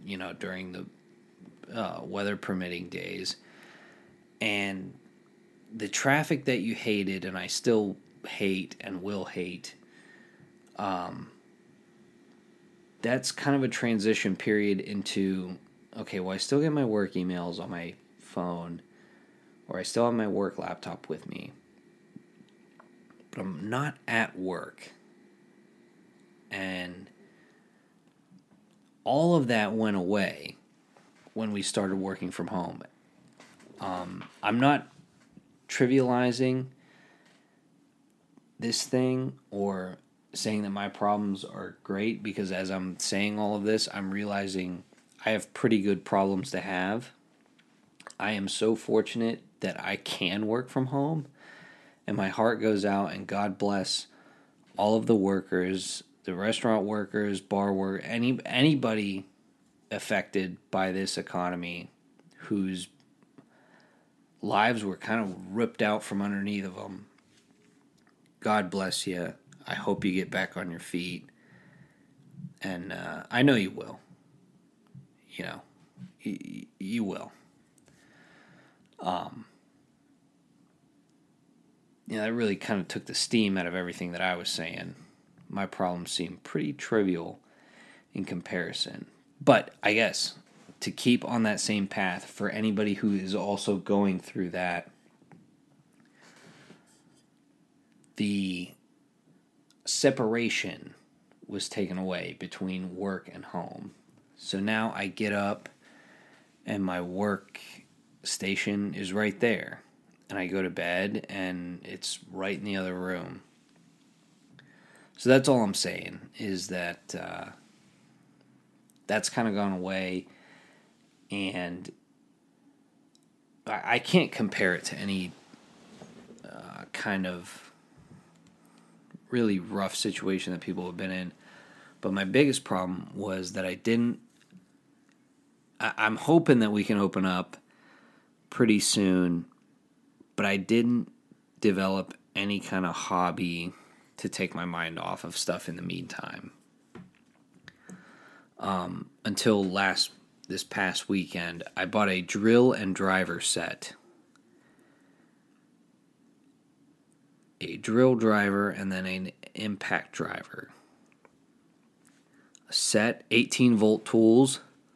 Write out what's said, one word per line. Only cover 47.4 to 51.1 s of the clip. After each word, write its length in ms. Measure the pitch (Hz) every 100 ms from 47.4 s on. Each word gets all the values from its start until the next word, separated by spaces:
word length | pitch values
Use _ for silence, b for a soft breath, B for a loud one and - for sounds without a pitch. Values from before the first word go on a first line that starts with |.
| _ _ _ _ _ _ - -
I 120 | 101
am 160 | 107 98
so 280 | - 110 110
fortunate 680 | - 110 107 117 117 113 - _
that 240 | 98 -
I 120 | 95 101
can 520 | - - 95 98 107
work 220 | 117 127
from 180 | 135 131
home, 380 | 139 143